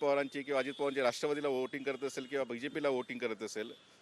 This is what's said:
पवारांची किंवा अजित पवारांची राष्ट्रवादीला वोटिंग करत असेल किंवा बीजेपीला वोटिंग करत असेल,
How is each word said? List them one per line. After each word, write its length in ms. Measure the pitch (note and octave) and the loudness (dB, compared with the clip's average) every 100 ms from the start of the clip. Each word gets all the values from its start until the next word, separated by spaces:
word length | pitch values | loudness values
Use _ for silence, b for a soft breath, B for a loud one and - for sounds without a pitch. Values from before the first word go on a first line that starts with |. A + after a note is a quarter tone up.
पवारांची 420 | C#3+ C#3 C#3 C#3+ | 4 4 2 -2
किंवा 180 | C#3 C#3 | 0 0
अजित 140 | C3 | 0
पवारांची 260 | C#3 C#3 C#3 | 0 0 4
राष्ट्रवादीला 480 | C3+ - D3+ D3 D3 | 4 4 2 2 2
वोटिंग 360 | C3 B2+ C#3+ | 2 0 -2
करत 200 | C3+ C3 | -4 -2
असेल 200 | C3+ C3+ | -4 -4
किंवा 200 | C3 C#3 | -4 -2
बीजेपीला 440 | B2+ A#2+ C3+ C#3 D3 | -2 -2 -4 0 2
वोटिंग 300 | B2+ A#2+ B2 | 2 0 -4
करत 240 | A#2+ G#2+ | -4 -2
असेल, 300 | A2 - G#2+ - B B | -4 -4 -6 -10 B B